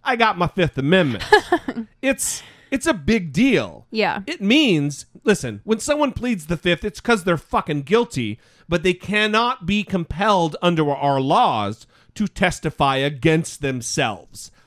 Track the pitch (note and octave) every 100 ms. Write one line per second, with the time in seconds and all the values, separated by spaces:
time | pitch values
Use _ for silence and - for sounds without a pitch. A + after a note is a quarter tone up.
0 | - A#3 A3 F3 E3+ - D#3+ C3+ C#3 F#3+
1 | D3+ G#2 - G#4 - F4 - A#3+ A3 _
2 | C4 C4+ - - - - _ C4+ E4 G#3+
3 | C#3 A3+ E3+ C3+ C4+ F3+ F#2+ B1 - A3
4 | F#3+ G3 G3 F4 G3 C#4+ C4+ D#3+ C#3+ C#3+
5 | - - - G3 B2 G2+ - A3 - D4
6 | C#4+ - B3 G3+ D3+ E3+ F3+ E3+ G#3 -
7 | - A3 F3+ D#3+ - A3+ - D3 C3+ A#3
8 | A#3 C3+ A2 G#2 _ _ - E3+ F#3 F3+
9 | - G#3 G#3+ G#3+ A#3+ C4 E3+ G#3 - F#3+
10 | E3 D3+ G#3+ F#3+ E3 E3 F3 D#3+ D3 C#3
11 | C#3+ C#3 C3+ G3+ A3 A#2 G2+ A2 - _
12 | _ - G#3 - F#3 - D#3 - C#3+ C3+
13 | C#3 C#3+ D#3+ D#3+ E3 - C#3 B2+ - -
14 | B2 F#2 - - - _